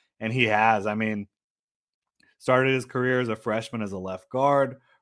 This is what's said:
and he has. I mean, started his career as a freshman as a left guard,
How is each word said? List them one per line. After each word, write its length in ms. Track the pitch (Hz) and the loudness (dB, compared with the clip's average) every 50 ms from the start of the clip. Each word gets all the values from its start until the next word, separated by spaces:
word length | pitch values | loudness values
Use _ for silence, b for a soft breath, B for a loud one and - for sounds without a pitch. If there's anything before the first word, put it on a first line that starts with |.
| b b b b | b b b b
and 140 | 110 110 120 | -8 -4 0
he 120 | 131 120 | 2 2
has. 420 | 110 107 107 110 113 113 104 98 107 | 2 4 2 4 4 2 2 0 -4
I 80 | 104 | -4
mean, 320 | 110 110 110 107 104 98 _ _ _ _ _ _ _ _ _ _ _ _ _ _ _ _ _ _ _ b b b b | -2 -4 -4 -4 -6 -8 _ _ _ _ _ _ _ _ _ _ _ _ _ _ _ _ _ _ _ b b b b
started 340 | - - 127 131 131 135 135 | 0 2 2 4 4 4 2
his 120 | 131 120 | 0 -2
career 360 | - - 127 123 127 127 127 | -4 -4 -2 0 0 0 0
as 80 | 123 117 | 0 -2
a 60 | 110 | -4
freshman 460 | - - 120 110 113 113 - - 113 | -6 -4 -4 -4 -4 -4 -6 -8 -8
as 120 | 107 98 98 | -6 -6 -8
a 40 | 95 | -8
left 320 | 92 92 92 92 - _ | -8 -10 -10 -12 -12 _
guard, 480 | - 127 135 143 143 139 135 127 123 b b b b b | -4 0 2 4 4 4 2 0 -2 b b b b b